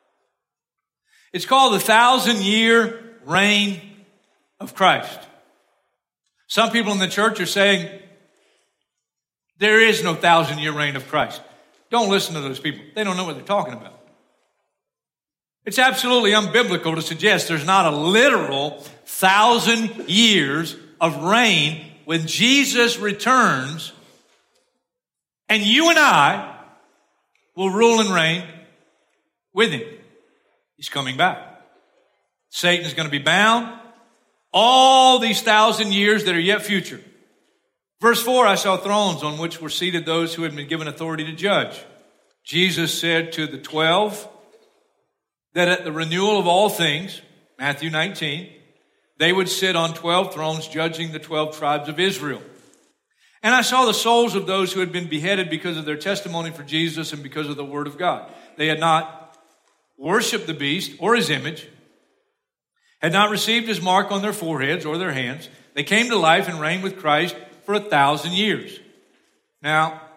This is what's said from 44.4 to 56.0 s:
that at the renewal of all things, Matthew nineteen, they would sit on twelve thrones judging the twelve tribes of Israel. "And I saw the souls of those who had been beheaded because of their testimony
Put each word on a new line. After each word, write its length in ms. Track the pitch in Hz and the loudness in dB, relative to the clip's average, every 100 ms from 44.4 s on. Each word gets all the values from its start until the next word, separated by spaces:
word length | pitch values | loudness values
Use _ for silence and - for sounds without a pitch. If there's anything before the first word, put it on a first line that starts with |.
| _ _ _ _ _ _ _ _ _ _ _ | _ _ _ _ _ _ _ _ _ _ _
that 140 | 170 175 | -2 0
at 160 | 180 | 0
the 80 | 175 | -4
renewal 460 | 156 160 175 202 208 | -6 -4 -2 0 0
of 80 | 175 | 2
all 220 | 175 208 | 2 2
things, 520 | - 165 147 190 - - _ _ - | 0 -2 -2 -6 -14 -20 _ _ -8
Matthew 300 | 139 139 160 | -6 -4 -6
nineteen, 640 | 156 175 175 156 151 185 - _ _ _ _ _ - | -4 -4 -6 -8 -8 -12 -20 _ _ _ _ _ -2
they 140 | 160 | 0
would 160 | 185 185 | 2 -2
sit 280 | - 190 170 | -2 -2 0
on 180 | 165 | -2
twelve 400 | 160 170 180 190 | -4 -2 0 -2
thrones 340 | 147 156 160 - | -4 -6 -6 -8
judging 440 | 156 165 160 165 | -6 -4 -4 -10
the 60 | 156 | -10
twelve 380 | - 156 151 - | -6 -4 -4 -4
tribes 320 | 147 147 147 | -4 -2 -4
of 100 | 156 | -2
Israel. 440 | 190 196 147 113 - - _ _ _ _ _ _ _ _ | -2 -2 -6 -10 -14 -20 _ _ _ _ _ _ _ _
"And 120 | 214 | 2
I 80 | 247 | 2
saw 240 | - 254 247 | 4 2 2
the 80 | |
souls 400 | - 233 233 233 | 2 2 4 4
of 120 | 190 170 | 0 -2
those 260 | 190 185 | -2 -2
who 80 | 190 | -2
had 120 | 180 | -4
been 160 | 175 170 | -4 -6
beheaded 420 | 151 175 196 175 | -4 -2 -2 -2
because 260 | 156 180 160 | -6 -6 -8
of 80 | |
their 120 | 151 | -6
testimony 540 | 151 | -6